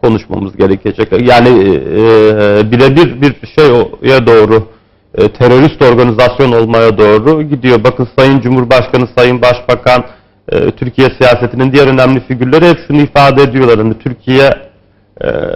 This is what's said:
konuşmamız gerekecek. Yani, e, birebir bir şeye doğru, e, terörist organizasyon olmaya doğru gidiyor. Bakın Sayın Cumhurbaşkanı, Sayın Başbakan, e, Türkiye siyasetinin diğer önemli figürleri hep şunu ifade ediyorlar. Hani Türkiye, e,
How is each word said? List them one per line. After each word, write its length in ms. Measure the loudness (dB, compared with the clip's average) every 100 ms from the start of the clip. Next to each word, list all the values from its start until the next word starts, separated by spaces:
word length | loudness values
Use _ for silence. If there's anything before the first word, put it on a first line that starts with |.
konuşmamız 540 | -2 -4 -6 -10 -10 -4
gerekecek. 560 | -4 -2 -6 -6 -4
Yani, 360 | -2 0 2 4
e, 1200 | 2 2 -2 -4 -2 2 2 2 2 0 0 0
birebir 480 | 0 2 2 0 0
bir 140 | -4 -4 -10 0
şeye 680 | 2 2 -2 -4 -2 0 2
doğru, 420 | 2 4 0 -2 -16 _ _ _
e, 140 | -4 -4
terörist 540 | 0 2 2 2 2
organizasyon 680 | 2 2 0 2 0 0 0
olmaya 460 | 0 0 2 0 2
doğru 440 | 2 2 2 -2
gidiyor. 420 | -4 -4 0 0
Bakın 240 | 0 -4 -6 0
Sayın 220 | 0 2
Cumhurbaşkanı, 680 | 0 -2 0 -2 0 -4 -4 -2
Sayın 260 | 0 0
Başbakan, 600 | -2 -2 -2 -4 0 0 -2 -18 _ _ -6
e, 220 | -4 -4
Türkiye 380 | -6 -10 -2 -2 0
siyasetinin 540 | 0 0 -2 -2 -2
diğer 140 | 2 0
önemli 340 | 2 0 0
figürleri 480 | -4 -6 0 2 2
hep 100 | 0 -2
şunu 140 | -2
ifade 420 | 0 2 2 2
ediyorlar. 360 | 0 0 0 2
Hani 200 | 0 -4
Türkiye, 520 | -10 -12 -4 0 0 -2 -10 _ _ _ _ -12
e, 100 | -8 -6 -8